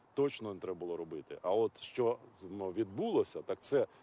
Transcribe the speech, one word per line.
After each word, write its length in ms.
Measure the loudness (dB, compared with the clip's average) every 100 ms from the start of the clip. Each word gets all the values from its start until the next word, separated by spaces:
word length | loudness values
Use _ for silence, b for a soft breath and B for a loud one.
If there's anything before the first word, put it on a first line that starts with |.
| _
точно 400 | 0 0 0 -6
не 60 | -6
треба 200 | -6 -6
було 180 | -4 -6
робити. 400 | -6 -8 -10 -6
А 100 | 0
от 300 | 4 2 0
що, 360 | -8 0 2 0 -6 -16 -12
ну, 220 | -6 -4
відбулося, 720 | -2 -2 -2 2 2 2 0
так 180 | -6 -4
це 280 | 2 4 2 B